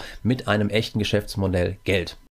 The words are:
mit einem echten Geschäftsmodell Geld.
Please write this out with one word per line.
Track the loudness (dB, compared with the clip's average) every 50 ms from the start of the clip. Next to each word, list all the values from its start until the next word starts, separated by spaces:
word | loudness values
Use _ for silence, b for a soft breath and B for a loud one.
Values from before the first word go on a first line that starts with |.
| B B B B
mit | B 0 0 0 0
einem | 0 2 2 2 2
echten | 2 0 0 0 -2 -2
Geschäftsmodell | 0 2 0 0 0 -2 -4 -2 0 2 2 2 2 0 -2 -4
Geld. | -2 0 0 0 0 -4 -8 -16 -20 -20